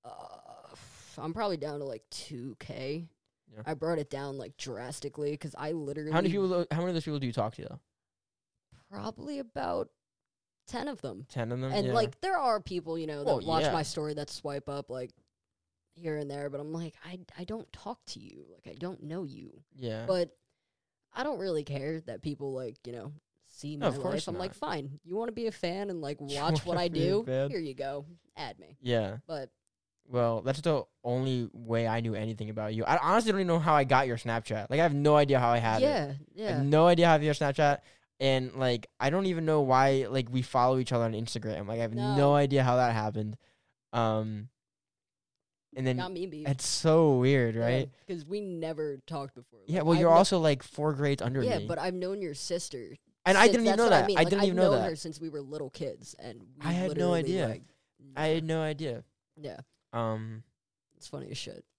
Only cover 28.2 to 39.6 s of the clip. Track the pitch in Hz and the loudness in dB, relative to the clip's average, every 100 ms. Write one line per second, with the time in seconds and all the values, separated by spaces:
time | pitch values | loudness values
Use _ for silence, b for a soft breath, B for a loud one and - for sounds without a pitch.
28.2 | _ - 135 - 80 - 123 117 101 113 | _ -12 -12 -12 -20 -10 -2 0 -2 -6
29.2 | - 156 131 _ _ _ _ _ _ 127 | -10 -10 -10 _ _ _ _ _ _ 0
30.2 | 117 113 123 139 165 147 - _ 120 123 | 0 0 -2 -2 0 0 -2 _ -4 -2
31.2 | 131 127 113 - 117 117 113 113 117 104 | 0 -2 -4 -10 -4 0 0 0 -2 -4
32.2 | 110 110 107 110 107 110 - 147 147 208 | -4 -6 -8 -6 -4 -2 2 2 4 2
33.2 | 220 196 185 165 160 151 131 131 135 113 | 2 0 2 2 4 4 6 4 4 -2
34.2 | 120 117 - 110 104 139 165 143 147 151 | -2 -4 -2 -6 -2 2 2 4 6 6
35.2 | 139 131 120 117 113 110 269 262 143 139 | 6 4 4 4 4 2 2 2 -2 -8
36.2 | 151 - 214 156 139 151 170 170 170 156 | -14 -8 -4 0 4 8 8 8 8 6
37.2 | 151 147 147 135 147 143 b b b _ | 4 0 0 4 2 2 b b b _
38.2 | 135 131 127 123 131 120 - _ 131 180 | 2 2 0 -2 0 0 -4 _ 0 2
39.2 | 190 170 156 156 | 0 0 2 2